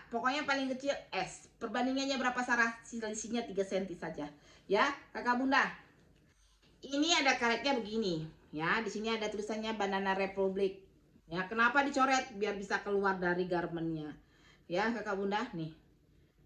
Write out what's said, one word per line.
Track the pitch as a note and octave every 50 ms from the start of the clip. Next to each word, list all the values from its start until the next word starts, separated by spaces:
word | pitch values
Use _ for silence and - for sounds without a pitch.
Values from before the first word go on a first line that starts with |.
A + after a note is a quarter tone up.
| - -
pokoknya | - A#3 A#3 B3 C4+ D4+ C#4+
paling | C#4 C#4 C#4 C4+ C4 C4
kecil | A#3+ - C#4 C4+ - - - -
S. | F#3+ F3 - - - - - - _
Perbandingannya | A3+ A3+ G#3 B3 B3+ C4 C4 C4+ C#4 C4+ C#4 B3
berapa, | B3 B3+ B3 B3 B3
Sarah? | B3+ B3 A#3 A3+ A#3 A#3 - -
Selisihnya | - - A3+ A3 G#3+ A3 A3 - A3 A3+ A#3 A#3 -
tiga | F#3+ F#3+ G3
senti | - G#3 F#3+ G3 F#3+ F3
saja, | - - E3 D#3+ - C#3+ D3 - - _ - - - _ -
ya. | F#3+ G#3+ B3+ C#4+ D4 - - - -
Kakak | G#3+ A#3+ B3 B3 B3
Bunda, | C4+ C4 C4+ C4+ A3 F3+ - - - - _ - _ _ _ _ _ _ _ _ _ _ _ _ _ _ _ _ -
ini | B3+ C4+ C#4+ D4+ E4 F4 D#4+
ada | C#4+ C4+ B3 -
karetnya | A#3+ A#3 A3+ A3+ - C#4 C4+ A#3+
begini, | G#3+ G3+ G#3+ A3+ A3 F#3+ E3+ D#3+ D#3 D#3+ - - - - -
ya. | D3+ D#3 E3+ G3 A3+ A3+
Di | G3+ -
sini | G#3 G#3+ A3
ada | A3+ G#3+ G#3+ G#3+
tulisannya | G#3+ G#3 G#3+ - A3 G#3+ A3 A3 A3
Banana | G#3 G3+ G3 G3 G3 G3 G3 F#3+
Republic. | G3 G3 F#3+ - G3 F#3+ F#3+ F#3+ F#3+ G3 F#3+ F#3+ - - - _ _ _ _ _ - _ -
Ya, | E3 F3 F#3 -
kenapa | A3+ A3+ A#3 B3 C4 C#4+
dicoret? | C4+ C#4 - C4 C4 C#4 C4+ C4 B3+ - G#3+ G3
Biar | G#3 G#3+ G3+
bisa | G3 G3+ - G#3 G3 -
keluar | G3+ G3+ G3 G3 G3 F#3+ F#3
dari | F3+ F3+ F3 F3+ F#3 F3+
garmentnya. | F3+ F3 E3 E3 E3 E3 E3 E3 D#3+ D#3 D3+ D3+ C#3+ - - _ _ _ - - - _ _ _
Ya, | E3 F#3 G#3 A#3 A#3
Kakak | G#3+ G3+ G#3+ G3+ F#3+
Bunda, | G3+ G3+ G3+ G#3 A#3 - - E3+
nih. | D#3+ D#3 - - _ _ _ _ _ _ _ _ _ _ _ _ _